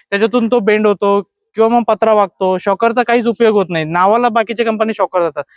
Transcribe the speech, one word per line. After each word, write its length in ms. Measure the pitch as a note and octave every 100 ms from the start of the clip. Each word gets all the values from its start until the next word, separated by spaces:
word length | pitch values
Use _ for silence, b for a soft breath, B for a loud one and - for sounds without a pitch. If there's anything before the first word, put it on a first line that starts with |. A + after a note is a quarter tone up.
| b
त्याच्यातून 380 | G3+ G#3 A#3+ A3+
तो 120 | A#3+
बेंड 280 | G#3 G#3+ G#3+
होतो 340 | G3+ G3+ G3+ F#3+ _ _ -
किंवा 140 | A3+
मग 140 | A#3+
पत्रा 300 | A3+ G#3+ A3
वागतो. 440 | G#3+ G3 - F#3 F#3
शॉकरचा 460 | G3+ F#3+ A#3 A#3
काहीच 240 | A#3 A#3+ A#3
उपयोग 260 | A#3 A3+
होत 120 | G#3 F3
नाही. 160 | E3+ D#3
नावाला 440 | F3 F#3 A3+ B3
बाकीच्या 360 | A3+ A3 A3+ A3+
कंपनी 280 | A3 A3 G#3+
शॉकर 240 | F#3+ F#3
देतात, 220 | E3+ D3 C#3+